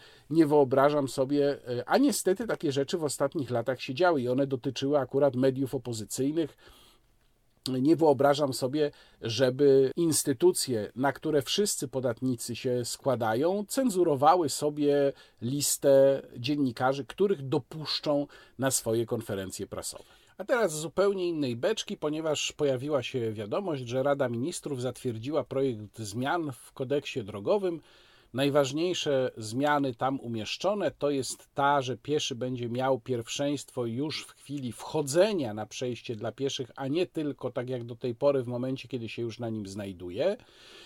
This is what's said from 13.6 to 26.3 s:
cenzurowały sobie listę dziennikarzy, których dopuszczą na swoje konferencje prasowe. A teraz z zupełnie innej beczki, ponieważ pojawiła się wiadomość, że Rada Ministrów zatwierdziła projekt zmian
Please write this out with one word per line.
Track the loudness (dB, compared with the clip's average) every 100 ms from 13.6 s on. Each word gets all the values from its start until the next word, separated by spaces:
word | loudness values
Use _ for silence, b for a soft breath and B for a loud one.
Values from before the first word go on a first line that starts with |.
| -2
cenzurowały | -2 0 2 2 4 6 6 2
sobie | 0 -2 0 2 4 2 B B _
listę | -4 -2 -2 2 6 8 8 6 -2 -8
dziennikarzy, | -2 0 0 2 0 0
których | -4 -2 0 0 -2
dopuszczą | -4 -4 -8 -6 -4 0 0 -2 B B -4
na | -2
swoje | 0 0 0 0
konferencje | -4 -4 -6 -6 -10 -10
prasowe. | -10 -10 -12 b b b -14
A |
teraz | -2 0 0
z | -2
zupełnie | -4 0 2 2 -2
innej | 0 -2 0
beczki, | -2 -2 -4 -6
ponieważ | -4 -2 -2 -2 -4
pojawiła | -2 0 0 0 -2
się | -2 -4 -4
wiadomość, | -4 -4 -4 -4 -6 -4
że | -2
Rada | 0 2 0
Ministrów | -2 -4 -6 -8 -6
zatwierdziła | -6 -6 -6 -6 -4 -4
projekt | -2 -2 -2 -2 -10 -12
zmian | -10 -6 -2